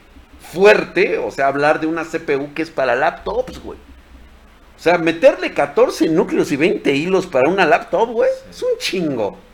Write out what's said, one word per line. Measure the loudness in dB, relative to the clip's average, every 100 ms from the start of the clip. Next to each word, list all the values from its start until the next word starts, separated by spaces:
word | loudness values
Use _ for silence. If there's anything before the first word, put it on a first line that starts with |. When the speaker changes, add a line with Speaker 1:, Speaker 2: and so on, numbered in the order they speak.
| -20 -20 -20 -20
Speaker 1:
fuerte, | -10 4 4 4 2 0 0 -2
o | -4
sea, | -2 0
hablar | 2 2 2
de | -2
una | -4 -6
C | -6
P | -2 -2
U | -4
que | -8
es | -6
para | -2 0 2
laptops, | 0 -2 -6 -6 -6 -10
güey. | -16 -16
O | -20 -20 -20 -20 -20 -20 -20 -20 -20 -4
sea, | 0 2
meterle | 0 4 4 4 -4
catorce | -2 -2 2 2 2 0
núcleos | 0 0 0 0
y | 0
veinte | 0 0 -2 -2
hilos | 0 -2 0
para | 0 2
una | 2 2
laptop, | 2 0 -2 0
güey, | 0 0
Speaker 2:
Sí. | -2 -10
Speaker 1:
es | -6
un | -4 -4
chingo. | -4 -4 -4 -2 -4 -6 -20